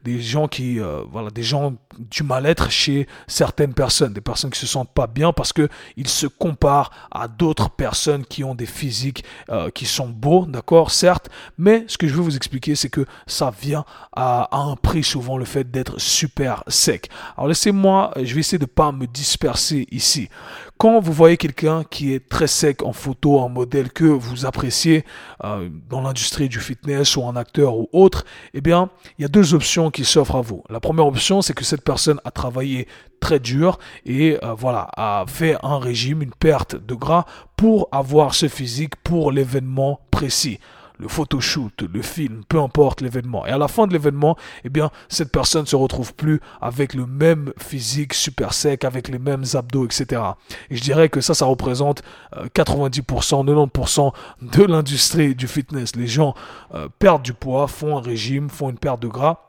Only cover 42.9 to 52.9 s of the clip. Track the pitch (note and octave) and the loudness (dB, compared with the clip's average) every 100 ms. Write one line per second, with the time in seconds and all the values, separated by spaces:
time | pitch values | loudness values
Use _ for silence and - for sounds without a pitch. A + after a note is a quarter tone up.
42.9 | - B2+ B2+ B2 A2+ - C3+ C#3+ - G#3 | 2 -6 -6 -6 -8 -4 -2 0 2 2
43.9 | E3+ D3 C#3+ D3+ E3+ - - B2+ C#3+ D3+ | 4 2 2 0 0 -6 -14 -4 -2 -2
44.9 | - - - D3+ E3 D#3+ D#3+ D3 C#3 C3 | -4 -10 -6 -2 0 2 0 2 2 2
45.9 | - A#2 - D3+ D3+ - - A#2+ A#2+ C#3 | -2 -8 -4 0 0 -2 -10 -8 -4 -4
46.9 | C3+ B2 C3+ D#3+ D#3+ C#3 - - C#3 A2+ | -4 -6 2 4 4 -2 -12 -10 -8 -4
47.9 | C3+ C#3 - - - A2+ - D3+ C3+ C3 | -4 -2 -2 -4 -2 -4 0 0 0 -2
48.9 | B2+ A#2+ B2+ C3 C3+ C3 C3+ B2 C3+ B2 | -4 -8 -6 -4 -4 -2 -2 -2 -2 0
49.9 | - C3 A#2+ G2+ F#2+ _ - - A#2 C3 | -2 -2 -2 -2 -6 _ -20 -10 -6 0
50.9 | D#3 D#3+ C#3+ A#2+ D#3 C3 C3 C3+ B2 C#3+ | 4 4 4 0 2 2 2 -2 0 0
51.9 | C#3+ - - - - - - D#3 C#3+ C#3 | -2 -8 -20 -20 -14 -4 0 0 0 0